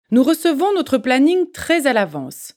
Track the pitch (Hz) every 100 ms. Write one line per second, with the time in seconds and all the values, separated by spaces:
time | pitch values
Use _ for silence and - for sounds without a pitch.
0 | _ 233 262 320 339 277 381 392 285 254
1 | 247 254 294 359 349 - - 339 277 226
2 | 190 151 131 - -